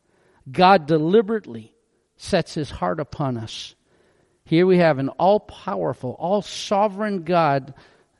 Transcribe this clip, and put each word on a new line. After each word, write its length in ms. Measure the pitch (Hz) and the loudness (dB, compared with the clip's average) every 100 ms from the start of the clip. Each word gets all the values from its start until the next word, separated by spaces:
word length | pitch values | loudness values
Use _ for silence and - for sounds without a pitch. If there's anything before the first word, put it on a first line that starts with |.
| _ _ _ _ 135 | _ _ _ _ -12
God 340 | 131 180 196 143 | 2 6 6 4
deliberately 880 | 160 156 214 202 226 - 117 107 _ _ _ _ _ | 0 4 4 2 -4 -6 -16 -16 _ _ _ _ _
sets 360 | - 180 - | -2 -2 -2
his 160 | 165 143 | -6 -8
heart 300 | - 180 160 | -6 -6 -4
upon 380 | 143 - 139 120 | -8 -6 -6 -6
us. 380 | 113 - - _ _ _ _ _ _ _ - | -10 -14 -16 _ _ _ _ _ _ _ -2
Here 200 | 160 185 | 2 4
we 120 | 180 | 6
have 220 | 165 135 | 4 2
an 100 | 135 | -2
all-powerful, 1000 | - 175 208 - - - 196 160 131 127 107 | 0 2 2 -2 -16 -10 -4 -4 -4 -8 -8
all-sovereign 1040 | 170 208 - - - 196 214 190 214 196 | -2 -2 -4 -10 -2 0 0 -2 -6 -6
God 500 | 160 175 160 139 135 - _ _ _ | 0 2 2 0 -4 -20 _ _ _